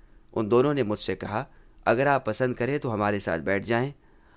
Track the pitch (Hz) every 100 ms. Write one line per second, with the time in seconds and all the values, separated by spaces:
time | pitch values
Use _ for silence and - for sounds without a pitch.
0 | - - - 113 104 120 143 143 104 104
1 | - 92 87 104 139 - - - - 117
2 | 143 135 113 107 127 120 120 143 135 107
3 | 104 101 98 82 76 98 98 117 135 -
4 | _ - -